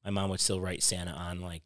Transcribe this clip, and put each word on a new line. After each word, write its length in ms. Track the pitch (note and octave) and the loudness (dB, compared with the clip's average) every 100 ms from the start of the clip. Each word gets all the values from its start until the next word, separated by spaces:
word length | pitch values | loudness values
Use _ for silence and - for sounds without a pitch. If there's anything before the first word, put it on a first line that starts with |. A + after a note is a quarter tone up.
My 60 | G2+ | -2
mom 180 | G2 G2 | 0 2
would 100 | F#2 | 2
still 180 | - F#2+ | 2 2
write 240 | F2+ - | 0 2
Santa 280 | - F2+ F2 | 2 2 -4
on, 280 | - F2 F2+ | -4 -6 -6
like, 240 | F2+ E2 | -6 -8